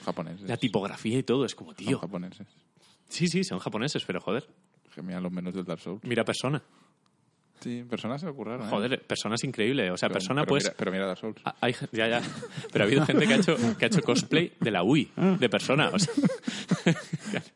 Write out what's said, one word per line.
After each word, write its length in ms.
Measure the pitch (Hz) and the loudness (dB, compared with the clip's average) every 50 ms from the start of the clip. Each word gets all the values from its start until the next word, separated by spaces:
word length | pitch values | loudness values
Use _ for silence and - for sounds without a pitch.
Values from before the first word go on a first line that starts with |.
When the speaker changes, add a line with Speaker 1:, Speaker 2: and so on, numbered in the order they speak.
Speaker 1:
japoneses. 460 | - 95 - - 85 82 85 98 101 95 | -8 -8 -6 -6 -6 -8 -10 -10 -8 -6
Speaker 2:
la 80 | 120 | -4
tipografía 640 | - 131 113 95 101 95 101 - - - 110 117 135 | -2 0 0 2 0 0 -2 -6 -6 -4 -2 -2 0
y 40 | 131 | 2
todo, 200 | - 123 139 123 | 2 2 2 2
es 100 | - - | -2 -4
como, 200 | - 104 80 - | -10 -16 -18 -16
Speaker 1:
Son 100 | - 92 | -8 -4
Speaker 2:
tío. 140 | 117 135 110 | -2 -2 -2
Speaker 1:
japoneses. 480 | - 90 98 90 90 95 - - 98 - _ _ _ _ _ _ _ _ _ _ _ - | -4 -6 -8 -8 -8 -10 -14 -16 -20 -20 _ _ _ _ _ _ _ _ _ _ _ -10
Speaker 2:
Sí, 200 | - - 170 175 | -4 -2 0 0
sí, 160 | 160 190 185 | 0 0 -2
son 140 | - 92 95 | -2 -4 -6
japoneses, 440 | - 120 104 104 120 147 - 131 - | -6 -4 -4 -4 -2 -2 -4 -4 -4
pero 120 | - 92 - | -4 -6 -4
joder. 260 | - - 101 131 - - _ _ _ _ _ _ _ _ - | -4 -2 -4 -4 -4 -8 _ _ _ _ _ _ _ _ -16
Speaker 1:
Que 80 | 76 | -12
mira 180 | 87 92 90 90 | -10 -8 -6 -6
los 100 | 92 87 | -6 -6
menús 240 | 90 90 90 90 92 | -6 -6 -6 -6 -6
del 100 | 95 90 | -6 -6
Dark 140 | 87 82 - | -6 -8 -8
Souls. 220 | - 87 92 113 - | -8 -10 -10 -8 -6
Speaker 2:
Mira 200 | 120 120 113 107 | -2 -2 0 0
Persona. 380 | - 104 - - 131 147 127 - _ _ _ _ _ _ _ _ _ _ _ _ _ _ _ _ _ _ - | 0 -2 -2 -2 -2 -2 -4 -6 _ _ _ _ _ _ _ _ _ _ _ _ _ _ _ _ _ _ -12
Speaker 1:
Sí, 240 | - 123 120 120 123 117 | -10 -8 -8 -8 -8 -8
Persona 300 | 117 - - 107 131 143 | -6 -6 -4 -6 -6 -6
se 80 | 185 | -8
le 60 | 165 | -10
ocurrieron, 340 | 139 127 104 107 120 127 110 | -10 -8 -8 -8 -8 -8 -4
¿eh? 40 | 104 | -2
Speaker 2:
Joder, 300 | - 104 107 127 135 - | -2 0 0 0 -2 -4
Persona 320 | - - 104 - - 104 113 | -4 -4 -4 -4 -2 -2 -2
es 80 | - - | -2 -2
increíble. 460 | 135 120 - 135 123 135 127 117 92 | -4 -2 0 0 0 2 0 0 0
O 60 | 90 | 0
sea, 120 | - - 104 | 0 0 0
Speaker 1:
Pero, 80 | 92 98 | 0 0
Speaker 2:
Persona, 240 | 92 98 131 143 | -2 0 0 0
Speaker 1:
pero 60 | 151 - | 2 2
Speaker 2:
pues, 160 | 139 143 - | 2 2 2
Speaker 1:
mira, 100 | 101 - | 0 -2
pero 160 | - 98 92 | -4 -4 -2
mira 140 | 92 95 98 | -2 -2 -2
Dark 120 | 95 90 - | -2 -4 -6
Souls. 220 | - 110 104 - | -8 -10 -8 -8
Speaker 2:
a-, 120 | - - - - | -8 -8 -4 -2
hay 120 | 120 120 | 0 0
gen-, 160 | 120 - 143 - | 0 -2 -6 -6
ya, 140 | - 110 110 113 | -2 0 2 2
ya. 140 | 117 120 - - - - 494 - - - - - | 2 0 -2 -4 -8 -12 -12 -12 -12 -12 -6 -2
Pero 140 | - 113 104 | 2 2 4
ha 20 | |
habido 200 | 104 135 139 156 | 6 6 4 4
gente 200 | - - 254 151 | 4 4 4 6
que 60 | - | 6
ha 40 | 135 | 6
hecho, 200 | - 175 165 156 120 117 117 104 - | 6 6 4 4 2 2 0 2 2
que 60 | 123 | 2
ha 20 | 113 | 4
hecho 140 | 208 170 | 4 4
cosplay 500 | - - - - - - 135 160 175 - - - | 4 4 2 2 2 2 4 2 2 2 -2 -2
de 100 | - 117 | 0 2
la 120 | 101 87 | 2 4
Wii, 280 | 90 117 151 139 - - - | 4 4 4 4 2 0 0
Speaker 3:
Ah. 200 | 131 165 190 185 - | 2 4 4 4 4
Speaker 2:
de 80 | 127 107 | 4 4
Persona, 400 | 104 98 - - 131 151 135 - | 2 2 2 2 4 4 4 4
o 60 | - 208 | 2 2
sea. 140 | 175 466 | 0 0
<laughs> 840 | 453 285 277 - 539 - - - - - - - 185 - - 170 156 - - - 165 - - 214 196 - - - _ | 2 2 2 2 2 -2 -6 -8 -8 -6 -4 -2 -2 2 2 2 2 0 -2 -8 -10 -8 -6 -4 -6 -6 -6 -8 _